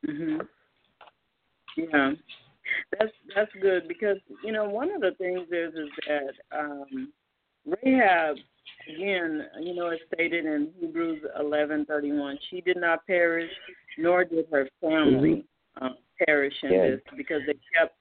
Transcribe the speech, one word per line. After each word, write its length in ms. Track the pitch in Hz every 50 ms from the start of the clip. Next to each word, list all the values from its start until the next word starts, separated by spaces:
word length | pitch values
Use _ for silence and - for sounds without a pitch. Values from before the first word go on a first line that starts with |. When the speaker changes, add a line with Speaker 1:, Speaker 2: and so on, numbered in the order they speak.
| - 294
Speaker 1:
Mm-hmm. 340 | 294 302 - 320 - 320 - - _ _ _ _ _ _ _ _ _ _ - - _ _ _ _ _ _ _ _ _ _ _ - - -
Yeah. 360 | 165 330 156 147 139 139 147 160 _ _ - - _ _ _ _ _ - - - - _ - 196
That's, 140 | 214 220 - _ _ - -
that's 160 | 196 214 208 - 196
good 260 | 190 196 190 180 165 160
because, 300 | 175 - 220 208 196 196 _ _ - - -
you 80 | 214
know, 180 | 220 214 214 202
one 220 | 202 220 262 349
of 100 | 415 370
the 100 | 233 185 - _
things 300 | 185 180 180 180 180 165
is, 220 | 175 170 165 165 156
is 160 | 160 156 147 143 - 151 -
that, 260 | 151 147 139 139 139 - - _ - 156
um, 540 | 151 147 143 143 139 139 135 131 131 143 _ _ _ _ _ _ _ _ _ _ _
Rahab, 720 | 147 165 208 247 269 262 262 240 196 185 170 160 156 147 - - _ _ _ _ - - - - -
again, 580 | 156 156 185 202 196 180 170 165 156 151 - - 85 107
you 140 | 160 175 175
know, 140 | 175 175 170
it's 140 | 165 160 - _ -
stated 320 | - 170 170 165 170 156
in 260 | 156 151 147 147 156 175 185
Hebrews 420 | 170 160 156 165 170 165 160 151 151 - - -
eleven 480 | 147 147 151 151 147 147 156 151 151
thirty-one, 520 | 147 156 147 147 143 147 147 143 139 139 143 - -
she 120 | - 180
did 160 | 175 180 180 180
not 280 | 175 170 165 165 _
perish, 460 | - 190 175 175 170 165 165 165 165 - - - - 185 - _ - - -
nor 260 | 160 170 175 180 185
did 220 | 170 170 165 160 160
her 180 | 160 143 135 135 _ _
family, 680 | - 160 160 160 151 139 131 131 139 156 165 - - _ _ _ _ _ _ -
Speaker 2:
Mm-hmm. 80 | 135
Speaker 1:
um, 120 | 127 127 - _ _ _ - 180
perish 280 | 156 151 147 139 143 143 - -
in 80 | 139
Speaker 2:
Yeah. 180 | - - - 160
Speaker 1:
this, 100 | - 135 - - - 135
because 240 | 139 - 165 147 131
they 120 | 143 143 135 _ _ - 165
kept 180 | 165 - _ _